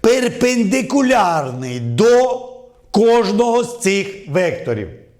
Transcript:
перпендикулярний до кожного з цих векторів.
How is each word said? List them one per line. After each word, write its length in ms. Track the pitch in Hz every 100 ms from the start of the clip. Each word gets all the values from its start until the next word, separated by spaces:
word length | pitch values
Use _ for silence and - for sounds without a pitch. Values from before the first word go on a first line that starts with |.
перпендикулярний 1800 | 220 254 240 - 247 254 208 262 226 285 254 247 185 165 135 127 127 123
до 680 | 117 120 226 240 254 254 - - - _ _
кожного 720 | - 226 233 202 208 240 233
з 160 | 233 -
цих 480 | 190 196 196 - -
векторів. 600 | 151 175 - - 110 - - - _